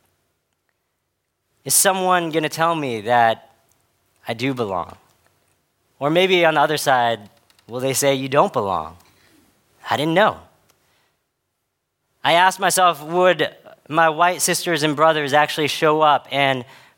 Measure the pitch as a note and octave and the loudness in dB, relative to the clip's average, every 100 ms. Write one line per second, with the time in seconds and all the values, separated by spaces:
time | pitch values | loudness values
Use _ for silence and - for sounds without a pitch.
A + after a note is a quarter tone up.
0 | _ _ _ _ _ _ _ _ _ _ | _ _ _ _ _ _ _ _ _ _
1 | _ _ _ _ _ _ C#3 - G3 F#3+ | _ _ _ _ _ _ -4 0 2 0
2 | F#3 F3+ E3 D#3 D3+ D3+ E3 D#3+ C#3 A2+ | 0 0 0 -4 -4 -2 -2 -2 -6 -6
3 | G#2 A#2+ A2+ A2 _ _ _ _ _ _ | 0 2 2 0 _ _ _ _ _ _
4 | _ _ - A2+ C3 B2+ G#2+ F#2 D#2+ - | _ _ -12 -6 -6 -4 -6 -6 -8 -16
5 | _ _ _ _ _ _ _ _ _ - | _ _ _ _ _ _ _ _ _ -6
6 | C#3+ E3 F#3 F3+ E3 D#3 D3+ D3 - C3 | -2 0 2 2 2 2 0 0 0 2
7 | A#2+ A2+ G#2 _ _ _ - B2 C3 B2 | 2 -2 -8 _ _ _ -14 -6 -4 0
8 | C#3 C3+ C3+ C#3 G3 C3+ G2+ F2 D#2 F2+ | 0 -2 -2 0 0 -2 -4 -4 -6 -16
9 | _ _ _ _ _ _ _ _ - A#2 | _ _ _ _ _ _ _ _ -8 -4
10 | D#3 E3 G#3+ F2+ - _ _ _ _ _ | -2 0 0 -2 -16 _ _ _ _ _
11 | _ _ _ _ _ _ _ _ _ _ | _ _ _ _ _ _ _ _ _ _
12 | _ _ C3+ E3+ F#3 F#3 F#3+ F#3 F3+ D3 | _ _ 0 4 2 2 -2 2 0 0
13 | D3+ F3+ F3+ D#3+ C#3 - - - - D#3 | -4 0 2 2 -4 -8 -20 -20 -6 2
14 | E3 D#3 F3 E3+ - E3+ F3 D#3+ D#3 C#3 | 2 2 0 0 -4 -2 -2 -2 -2 2
15 | D#3+ D#3 C#3+ D3 D3 - D3 - D#3+ D#3 | 2 2 0 0 0 -2 -4 0 0 2
16 | D3+ C3+ - C3+ C#3 C3 A#2+ - _ | 2 2 -2 -2 0 -2 -6 -20 _